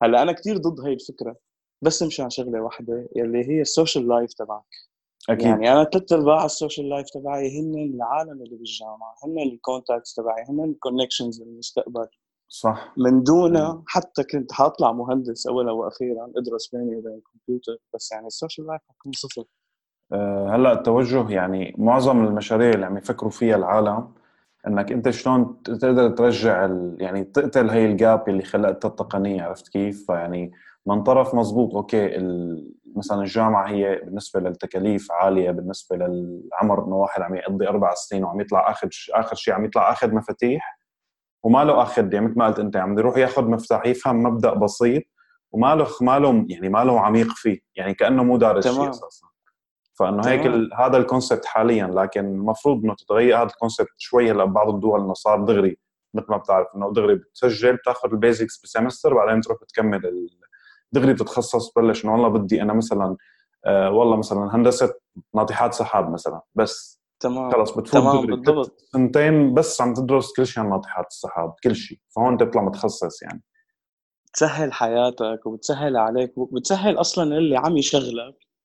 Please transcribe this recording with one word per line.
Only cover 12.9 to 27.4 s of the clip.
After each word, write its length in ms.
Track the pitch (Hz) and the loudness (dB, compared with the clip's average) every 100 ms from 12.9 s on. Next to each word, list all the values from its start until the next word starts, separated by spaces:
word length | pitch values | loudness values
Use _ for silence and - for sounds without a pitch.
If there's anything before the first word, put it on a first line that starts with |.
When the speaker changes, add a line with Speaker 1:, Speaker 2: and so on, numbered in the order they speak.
| - | -2
Speaker 1:
من 260 | 127 131 | 4 4
دونها 500 | 127 170 175 170 156 | 4 4 4 2 0
Speaker 2:
مم. 120 | 160 - | -6 -4
Speaker 1:
حتى 380 | 165 - - | -4 -4 -6
كنت 280 | 139 147 127 | -4 -6 -6
حاطلع 400 | - 143 - 131 | 2 2 4 0
مهندس 540 | 120 120 131 123 117 127 | 0 -2 -4 -4 -8 -4
أولًا 260 | 123 120 | -2 -2
وأخيرًا، 600 | 113 107 - 127 113 120 120 | -4 -6 -6 -6 -6 -8 -8
أدرس 320 | 123 113 - | -6 -8 -8
بيني 220 | 123 120 113 | -8 -6 -8
وبين 160 | 110 | -10
الكمبيوتر، 640 | 110 _ 113 - 123 120 113 _ | -16 _ _ -8 -8 -8 -14 _
بس 180 | 113 - | -14 -12
يعني 140 | 110 113 | -12 -14
السوشيال 400 | - 160 - 156 | -12 -12 -12 -12
لايف 140 | 156 - | -12 -14
حتكون 240 | _ 139 | _ -14
صفر. 320 | 135 135 - 113 _ _ _ _ _ _ | -12 -12 -14 -16 _ _ _ _ _ _
Speaker 2:
أه، 360 | 101 101 98 98 113 | -6 -4 -4 -2 2
هلأ 160 | 131 | 4
التوجه، 580 | 113 - 117 123 131 110 | 2 2 2 2 0 0
يعني 440 | 98 92 95 92 - | -2 -2 -4 -6 -2
معظم 460 | 110 127 131 123 110 | 2 4 4 4 2
المشاريع 440 | 104 101 110 120 | 0 -2 2 4
اللي 160 | 107 92 | 2 0
عم 100 | 98 | -6
يفكروا 320 | - 123 113 | -6 -6 -6
فيها 260 | - 117 104 | -2 2 2
العالم 560 | 90 107 107 107 123 _ _ _ _ _ - | 2 2 2 -2 -6 _ _ _ _ _ -4
إنك 260 | 101 101 | -2 -2
أنت 180 | 127 120 | -2 -2
شلون 520 | 117 131 127 117 - | -2 0 2 2 -4
ت-، 60 | - | -10
تقدر 380 | 117 127 127 120 | -2 2 4 4
ترجع 540 | 95 120 104 110 92 | 4 2 2 2 2
ال-، 320 | 95 92 90 87 | 0 -2 -6 -6
يعني 240 | 92 98 | -6 -6
تقتل 460 | 95 143 | -2 -2